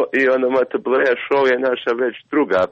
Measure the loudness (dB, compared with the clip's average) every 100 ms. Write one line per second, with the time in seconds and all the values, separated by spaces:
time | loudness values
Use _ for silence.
0 | 0 0 0 2 0 0 -2 -4 -2 0
1 | 0 -2 -2 0 2 0 0 -2 -4 -2
2 | -4 -6 -4 -2 0 2 0